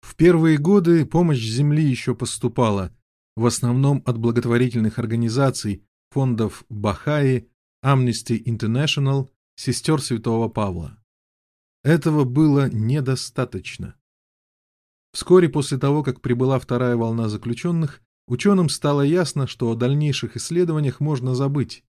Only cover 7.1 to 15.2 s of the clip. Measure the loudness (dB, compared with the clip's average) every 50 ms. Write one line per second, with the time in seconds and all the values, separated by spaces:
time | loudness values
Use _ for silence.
7.1 | 0 0 2 2 0 0 -4 _ _ _ _ _ _ _ 0 2 2 2 2 0
8.1 | -2 -4 -4 -4 -4 -2 -2 -4 -6 -4 -2 -2 0 0 0 -2 -2 -2 0 0
9.1 | 0 -2 -4 -6 _ _ _ _ _ -10 -6 -4 -4 -4 0 -2 -2 0 0 -4
10.1 | -6 -4 -2 -2 0 0 -2 -2 -2 -4 -4 -4 -4 -8 -10 -12 -16 -20 _ _
11.1 | _ _ _ _ _ _ _ _ _ _ _ _ _ _ _ 2 2 2 2 2
12.1 | 2 2 0 2 2 4 4 4 4 4 2 0 0 -2 0 0 0 0 0 -2
13.1 | -4 -4 -6 -10 _ -6 -6 -6 -6 -10 -12 -12 -12 -12 -14 -14 -14 _ _ _
14.1 | _ _ _ _ _ _ _ _ _ _ _ _ _ _ _ _ _ _ _ _
15.1 | _ -14